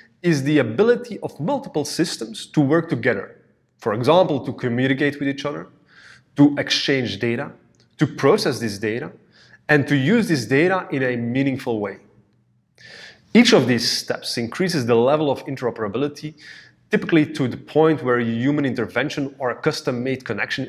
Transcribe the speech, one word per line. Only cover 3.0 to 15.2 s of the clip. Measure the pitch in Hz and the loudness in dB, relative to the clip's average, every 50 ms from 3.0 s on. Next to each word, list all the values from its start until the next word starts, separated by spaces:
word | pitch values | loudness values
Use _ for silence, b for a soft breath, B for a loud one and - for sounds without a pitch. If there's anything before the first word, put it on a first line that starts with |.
| 110 127 113 98 95 - - _ _ _ _ _ _ _ _ _ | 0 0 0 -2 -4 -10 -16 _ _ _ _ _ _ _ _ _
For | - 117 | -4 -4
example, | 104 113 123 127 160 180 185 160 156 127 - | -2 0 2 4 6 6 4 4 0 -2 -4
to | - | -6
communicate | 113 - - 123 117 123 127 135 135 131 151 143 143 - | -8 -6 -4 -4 -2 0 0 0 0 0 0 -2 -2 -2
with | 143 139 | -4 -6
each | 139 139 - | -4 -4 -6
other, | 143 147 - - - _ _ B B B B B B B B B _ _ | -8 -8 -10 -12 -16 _ _ B B B B B B B B B _ _
to | - 143 147 143 143 | 6 6 6 6 2
exchange | 135 - - - - - 143 135 123 107 98 101 | -2 -2 -2 -2 0 0 0 0 0 -2 -4 -4
data, | 120 117 117 117 143 165 - - _ _ _ _ _ _ _ - | -4 -4 -2 -4 -6 -10 -14 -20 _ _ _ _ _ _ _ 0
to | 156 131 | 0 0
process | - - - 139 170 208 - 175 127 110 | 2 2 4 4 4 4 2 0 -2 -2
this | 117 110 98 98 | -4 -6 -4 -4
data, | 113 110 107 123 147 - - - b b b b b b b b _ - | -4 -4 -4 -6 -8 -12 -14 -18 b b b b b b b b _ 2
and | 151 147 131 | 2 2 4
to | - 143 | 2 0
use | 139 131 147 220 240 202 | 2 2 2 2 2 2
this | 170 165 135 113 | 2 0 -2 0
data | 104 131 139 165 185 190 185 - - | 0 2 2 2 2 0 -2 -4 -4
in | 143 135 131 | -4 -2 -2
a | 127 123 | -2 -2
meaningful | 120 117 117 120 135 139 139 131 - - 127 117 107 | -4 -4 -4 -2 0 0 0 -2 -2 -4 -4 -4 -4
way. | 104 98 98 - _ _ _ _ _ _ _ _ _ _ _ _ _ _ B B B B B B B B B B B _ | -4 -6 -8 -12 _ _ _ _ _ _ _ _ _ _ _ _ _ _ B B B B B B B B B B B _
Each | - 214 247 233 | 6 6 8 8
of | 233 175 131 120 | 6 6 6 4
these | 127 113 - - | 2 0 0 -2
steps | - - - - 123 - - - - 123 | -4 -4 -4 -6 -8 -8 -8 -8 -6 -6
increases | 117 113 - - 185 185 175 156 120 | -6 -6 -4 -2 -2 -2 -2 -2 0
the | 113 120 | 2 4
level | 113 120 131 147 156 | 4 4 4 2 2